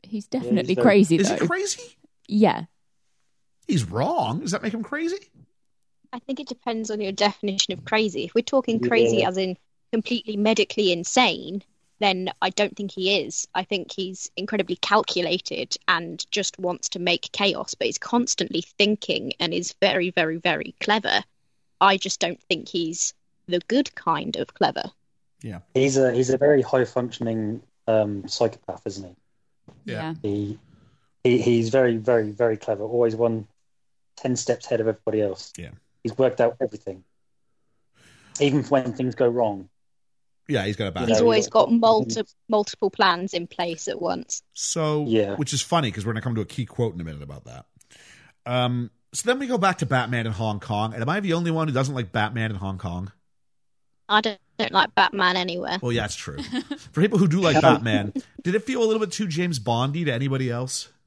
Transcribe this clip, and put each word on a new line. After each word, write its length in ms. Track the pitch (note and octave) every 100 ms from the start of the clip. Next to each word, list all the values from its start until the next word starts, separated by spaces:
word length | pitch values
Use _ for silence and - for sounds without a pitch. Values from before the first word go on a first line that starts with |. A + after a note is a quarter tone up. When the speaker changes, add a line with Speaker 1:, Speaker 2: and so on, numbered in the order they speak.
Speaker 1:
He's 80 | - G#3+ -
Speaker 2:
Yeah, 80 | E3
he's 40 | B2
Speaker 1:
definitely 260 | G3+ C3 G3
Speaker 2:
very 80 |
Speaker 1:
crazy, 320 | A#3+ G3+ F3+ E3
Speaker 3:
Is 120 | G3
Speaker 1:
though. 80 | -
Speaker 3:
he 100 | E3
crazy? 500 | F4+ G4+ - A#4+ _ _ _ -
Speaker 1:
Yeah. 360 | G#3 G#3 - E3 _ _ _ _ _ _ _ _ _ -
Speaker 3:
He's 180 | F#3
wrong. 560 | F#2+ G2+ E3+ E4+ G#2+ D3
Does 120 | A#3
that 100 | F#3+
make 100 | A3+
him 100 | A3+
crazy? 340 | A3 D4 E4 G4 - _ - _ _ _ _ _ _
Speaker 4:
I 80 | B3
think 180 | - C4
it 80 | C#4
depends 420 | A#3+ - A3+ A3
on 80 | G#3+
your 120 | G3
definition 600 | G3 G3+ - G3+ F#3+ -
of 100 | F3+
crazy. 400 | - A3 G#3+ E3+
If 100 | F3
we're 80 | A#3
talking 360 | A#3+ C4+ B3+ A3+
crazy 380 | A#3+ A#3 A#3 A3
Speaker 2:
Yeah. 100 | -
Speaker 4:
as 80 | F#3
in 220 | F#3 F3+ _ _ _
completely 440 | A3+ - A#3+ A3 G#3
medically 560 | G#3 A3 G3+ - G3+
insane, 720 | F3 F3+ - A#3+ E3 - G3 _ _ _ _
then 320 | G#3 F#3 F#3 -
I 80 | F#3
don't 260 | F#3+ G#3 -
think 160 | G3+
he 260 | - F#3 G3
is. 280 | B2 - -
I 100 | -
think 260 | F#3 G3 -
he's 400 | - F#3+ F#3 - -
incredibly 400 | G3 G#3+ F#3 F3+
calculated 1000 | - G#3 A3+ F3+ E3+ F3+ - - B2+ - -
and 360 | E3+ E3+ E3 -
just 260 | G#3 F#3+ -
wants 300 | F3+ F3+ -
to 80 | F#3
make 320 | F3 F3 -
chaos, 420 | - G3+ - -
but 120 | - -
he's 120 | -
constantly 600 | - A#3+ A#3+ - F3+ E3 - -
thinking 540 | G#3 G#3 - - C3 -
and 120 | E3+
is 200 | F3+ F3 -
very, 300 | G3 F#3+ F3+
very, 260 | F3+ D#3+ E3
very 380 | F3+ D3+ - -
clever. 440 | - G#3 - - - _ _ _ _ _
I 160 | G3+ G3
just 240 | G3 -
don't 200 | E3+ -
think 260 | _ E3+ -
he's 460 | F3 E3 F3 - - _ _ -
the 140 | F3 -
good 260 | B3 C#4 -
kind 400 | - D3+ - -
of 180 | -
clever. 300 | - F#3 - - _ _ _ _ _
Speaker 3:
Yeah. 180 | A#2+ F2+ _
Speaker 2:
He's 240 | C3 C#3 C3+
a, 160 | C3
he's 180 | B2 B2+
a 80 | C3
very 240 | C#3+ C#3+
high 220 | B2 C3
functioning, 760 | A#2+ B2+ B2 - A#2 A2 G#2+ A2+ _ _ -
um, 400 | A2 G#2+ G2+ F#2
psychopath, 540 | - A2+ - - F2+ -
isn't 180 | G2 F#2
he? 840 | - _ _ _ _ - - -
Speaker 3:
Yeah. 200 | B2 D#3+
Speaker 1:
Yeah. 20 | D#3+
Speaker 2:
He, 360 | G#2 G2+ G#2 A2 _ _ _ _ _ _
he, 160 | B2+ B2
he's 280 | A#2 A#2 A2+
very, 260 | C3 B2 A2+
very, 340 | A2 A#2 G#2+
very 260 | G#2 A#2 G#2+
clever. 280 | - G#2
Always 320 | G#2+ A#2+ A#2 A2
one, 320 | A#2 A2+ G#2+ _ _ _ _ _ _ -
ten 200 | B2+ B2
steps 300 | - A#2+ -
ahead 140 | A#2
of 60 | A2+
everybody 320 | A2 - G#2+
else. 300 | G2+ F#2 - -
Speaker 3:
Yeah. 120 | F2 - _ _
Speaker 2:
He's 160 | A#2 -
worked 200 | B2+ -
out 160 | A#2 -
everything. 420 | B2+ G#2+ - F#2+ _ _ _ _ _ _ _ _ _ _ _ _ _ -
Even 220 | C#3+ C#3+
when 280 | C3 C#3 B2+
things 220 | - B2+
go 140 | A2+ B2
wrong. 400 | A#2+ A2 G2+ F#2 _ _ _ _ _ _ _ -
Speaker 3:
Yeah, 180 | C3+ G2
he's 100 | G2+
got 120 | G2+
a 40 |
back. 160 | F2 -
Speaker 4:
He's 80 | A3
Speaker 2:
Yeah, 40 |
Speaker 4:
always 220 | A#3 A3 G#3
Speaker 2:
he's 40 |
Speaker 4:
got 160 | A3 -
Speaker 2:
got 20 |
Speaker 4:
multi-, 500 | A#3 A3+ A3 A3+ A3+ G#3 _ _
multiple 420 | G#3+ G#3 - G3
plans 420 | - G3 F3 F#3+
in 140 | F3 F3
place 420 | - F3 E3 -
at 140 | -
once. 400 | E3+ F3+ - - _
Speaker 3:
So, 540 | - - E3+ D#3 D3+ C#3+
Speaker 2:
Yeah. 280 | A2+ G2+ G2
Speaker 3:
which 180 | C#3+
is 80 | C#3+
funny 280 | - E3+ C3
'cause 140 | G#2+
we're 80 | G#2
gonna 80 | A2
come 120 | B2
to 80 | A2+
a 40 | G2+
key 200 | - A2
quote 280 | - A2+
in 60 | F2
a 40 |
minute 180 | D#2+ D2
about 220 | C#2+ C2+
that. 200 | A#1+ B1 - _ _ - - - _ _
Um, 460 | - B2 B2 B2 A#2+ _ _
so 120 | - A3+
then 120 | C4
we 80 | C4+
go 100 | A#3+
back 220 | F#3+ F3+
to 80 | D3
Batman 400 | C3 A#2+ A#2+ A2+
in 60 |
Hong 280 | G2 A2 G#2
Kong. 320 | - G#2 A2
And 80 | -
am 80 | A2+
I 120 | F#3
the 120 | G3
only 180 | E3 E3+
one 180 | D#3+ D#3
who 40 |
doesn't 200 | B2+ C3+
like 180 | C3 G2
Batman 380 | A2+ G#2+ A#2 A2
in 60 | G2+
Hong 200 | G2 F#2+
Kong? 340 | F2+ F2 G2 _ _ _ _ _ _ _ _ _ -
Speaker 4:
I 140 | G#3
don't, 180 | A3 G3 _ -
don't 140 | -
like 220 | F#3+ G3+
Batman 420 | - F#3 G3 F3+ F#3
anywhere. 420 | F3+ F3 - F3+
Speaker 3:
Well, 120 | B2
yeah, 100 | A#2
that's 120 | G#2+ -
true. 260 | - C#2 - B3 - C#4+ -
For 80 | -
people 180 | G3 F#3+
who 80 | F3+
do 120 | E3+
like 180 | F3 D#3
Speaker 2:
<laughs> 40 |
Speaker 3:
Batman, 500 | - G#2+ A2+ G#2 G2+ C4+ - -
did 120 | F3
it 100 | G#3
feel 180 | G#3+ B3+
a 20 |
little 160 | A3+ A3
bit 120 | G#3
too 140 | - G#3
James 320 | D#3 F3+ C#3
Bondy 460 | G#2+ A#2 C3 D#3
to 80 | D#3
anybody 380 | A#2 C3+ C3 C3
else? 400 | A#2+ B2+ - - _